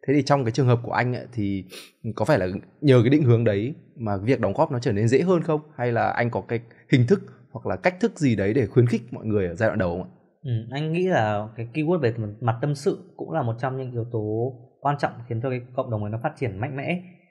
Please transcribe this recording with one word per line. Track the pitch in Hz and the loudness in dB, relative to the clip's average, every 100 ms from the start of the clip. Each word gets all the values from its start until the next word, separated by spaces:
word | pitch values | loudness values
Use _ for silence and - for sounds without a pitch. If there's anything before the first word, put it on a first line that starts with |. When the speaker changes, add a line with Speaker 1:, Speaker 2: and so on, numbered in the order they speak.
| - | 2
Speaker 1:
Thế | |
thì | 143 | 0
trong | 135 147 | 4 2
cái | 120 | 2
trường | 117 127 | 2 4
hợp | 120 | 4
của | 120 | 2
anh | - 123 123 | -2 -2 -2
ấy, | 64 | -6
thì | 117 101 98 90 - - _ 113 98 | -4 -2 -4 -6 -16 -20 _ -10 -4
có | |
phải | 110 139 | 2 2
là | 92 104 - _ | 2 -4 -10 _
nhờ | 151 127 | 6 6
cái | 120 | 6
định | 147 | 4
hướng | 139 117 | 6 4
đấy | 117 101 117 160 - - | 4 0 -2 -8 -16 -10
mà | 110 98 | -4 -4
việc | 104 127 | 0 0
đóng | 117 | 0
góp | 98 160 | 0 0
nó | 131 | 0
trở | 127 | -2
nên | 101 113 | 2 4
dễ | 131 | 4
hơn | 175 180 | 4 2
không? | 160 151 151 - | 2 -2 -4 -6
Hay | 123 | -2
là | 113 104 | 0 0
anh | - 120 | 0 -2
có | 113 - | -2 -4
cái | 117 - - _ | -6 -6 -20 _
hình | 139 120 | 2 4
thức | 196 - - - | 2 0 -20 -18
hoặc | 117 104 | -10 -6
là | 92 | -2
cách | 185 185 | -2 0
thức | 226 - | -4 0
gì | 143 104 | 0 2
đấy | 98 | 2
để | 120 104 | 0 2
khuyến | - 120 | 4 4
khích | 226 - | 2 -4
mọi | - 110 | -10 -2
người | 104 92 | 0 0
ở | |
giai | 85 110 | 0 0
đoạn | 101 | 2
đầu | 90 | -2
không | 87 | -2
ạ? | 90 - _ _ | -8 -14 _ _
Speaker 2:
Ừ, | 143 113 117 | -4 -4 -4
anh | 135 156 | -6 -2
nghĩ | 165 185 | 0 2
là | 160 107 104 107 - | 2 2 0 -4 -10
cái | 117 | -8
keyword | 156 151 180 | -4 0 2
về | 123 117 | 0 0
mặt, | 107 104 | -6 -4
mặt | 123 117 | -2 -2
tâm | 147 | -2
sự | 147 196 196 - - | -2 -2 -4 -8 -14
cũng | - | -6
là | 160 | -4
một | 120 117 | -2 -4
trong | 135 131 | -4 -6
những | 131 | -6
yếu | 120 113 | -6 -6
tố | 113 107 110 120 - - _ | -4 -2 -2 -4 -6 -20 _
quan | 139 143 | -2 0
trọng | 147 - - | -4 -6 -8
khiến | 113 | -4
cho | 131 | -4
cái | 127 120 - | -4 -6 -6
cộng | 123 | -4
đồng | 110 | -4
này | 104 | -4
nó | 113 | -4
phát | 156 151 | -6 -4
triển | 120 95 | -6 -4
mạnh | 131 139 | -6 -6
mẽ. | 135 180 - - _ | -6 -6 -8 -20 _